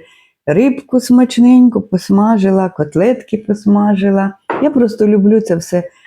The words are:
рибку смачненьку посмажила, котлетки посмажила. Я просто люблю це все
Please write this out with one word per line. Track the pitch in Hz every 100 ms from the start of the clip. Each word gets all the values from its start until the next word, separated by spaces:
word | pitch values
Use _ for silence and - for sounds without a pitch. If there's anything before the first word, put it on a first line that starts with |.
| _ _ _ _ -
рибку | 180 269 254 - 254
смачненьку | 240 247 247 233 247 254 247 214
посмажила, | 202 180 - 196 214 226 190 190 185
котлетки | 180 151 156 208 240 - 214
посмажила. | 214 208 208 208 208 196 196 196 196 - - -
Я | 294
просто | 277 240 226 214
люблю | 208 202 220
це | 220 170
все | - 175 175 _